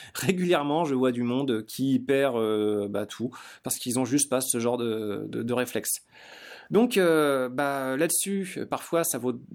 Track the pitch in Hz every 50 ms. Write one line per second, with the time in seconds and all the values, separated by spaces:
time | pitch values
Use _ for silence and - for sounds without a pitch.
0 | - - - - - - 196 180 180 175 175 151 143 143 147 165 170 147 135 127
1 | 127 127 120 120 120 120 123 131 143 131 113 110 110 - - - 135 135 131 127
2 | 127 135 135 135 139 135 120 117 110 107 107 107 107 104 104 104 104 101 104 104
3 | 107 - - - 113 - - - - - - - - 131 - - - 123 117 131
4 | 127 117 135 147 143 - 127 131 131 - - 120 113 120 123 120 120 117 110 110
5 | 107 104 98 101 107 104 107 113 113 120 120 123 123 120 - 110 - - - -
6 | - _ - - - - - - - - - - - - 156 202 240 240 - 196
7 | 185 170 160 156 151 143 139 131 127 123 127 139 143 143 139 135 135 131 131 139
8 | 165 180 - - - 196 196 196 185 185 - 143 113 - 139 - - - 175 165
9 | 165 - - 123 117 127 117 123 - -